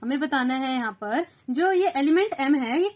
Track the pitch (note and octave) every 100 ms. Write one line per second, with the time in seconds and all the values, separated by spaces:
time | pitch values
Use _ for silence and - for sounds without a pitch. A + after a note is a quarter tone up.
0 | A#3 C4+ D4+ C#4 B3+ C4 C4 B3+ A3+ G3
1 | G#3 C4 F4 _ - B3+ F#4 F#4 F#4+ C#4
2 | C#4+ E4+ G#4+ - C4+ D4 A#3 C#4+ G4+